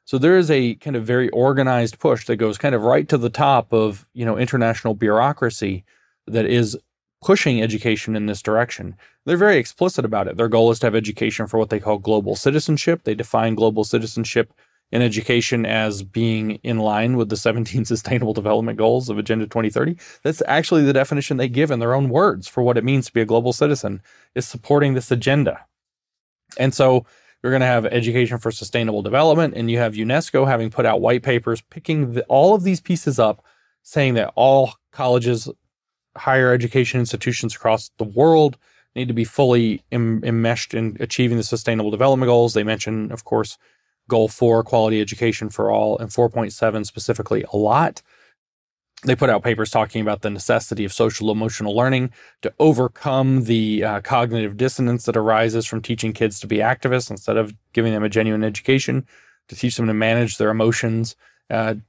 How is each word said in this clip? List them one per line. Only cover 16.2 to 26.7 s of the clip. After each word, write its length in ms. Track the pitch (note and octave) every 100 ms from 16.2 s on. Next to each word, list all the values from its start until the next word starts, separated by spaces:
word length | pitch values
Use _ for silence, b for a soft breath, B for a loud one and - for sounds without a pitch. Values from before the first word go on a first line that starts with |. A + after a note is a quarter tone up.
| A2+ A2 G#2+ G#2+
in 160 | A#2+ A2+
line 360 | G#2+ G#2+ A#2 B2
with 140 | G#2+
the 80 | G2+
seventeen 480 | A2+ A#2 A2+ A#2 G#2+
<laughs> 80 |
Sustainable 400 | A2+ - B2 A2+
Development 420 | G#2+ G#2 A2 A2+ A2
Goals 320 | A2 B2+ B2+
of 120 | G#2
Agenda 260 | G#2+ A2 G#2+
twenty 240 | A#2 A2
thirty. 280 | - D3 F3 B B
That's 180 | D3 D#3 -
actually 340 | D3+ - E3
the 100 | C#3
definition 440 | C3 C3+ C#3+ - C3
they 100 | C3
give 220 | B2 D3+
in 80 | A#2+
their 160 | A#2
own 160 | C3 C3+
words 380 | C3+ G3 F#2+ -
for 160 | -
what 120 | B2 A#2+
it 80 |
means 220 | A#2+ C#3 B2+
to 80 |
be 80 | A#2
a 40 | A2
global 280 | A#2 B2
citizen, 480 | - D3 C#3 G#2+ G2 b b b
is 140 | C3 -
supporting 480 | A#2+ - C#3+ C#3+ C3
this 160 | -
agenda. 520 | A#2+ C3 C#3+ G#2 - - _ _ _ _ _ _ _ _ -
And 160 | C3